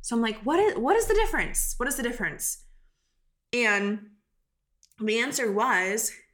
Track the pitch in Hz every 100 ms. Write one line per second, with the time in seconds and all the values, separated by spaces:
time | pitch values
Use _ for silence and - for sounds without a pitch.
0 | - 233 233 214 233 330 415 - 240 427
1 | 440 415 427 277 156 - - - 254 262
2 | 240 240 170 143 - - - - _ _
3 | _ _ _ _ _ 240 233 202 202 214
4 | - _ _ _ _ _ _ _ _ _
5 | 214 220 262 - 233 202 247 196 185 214
6 | 220 - _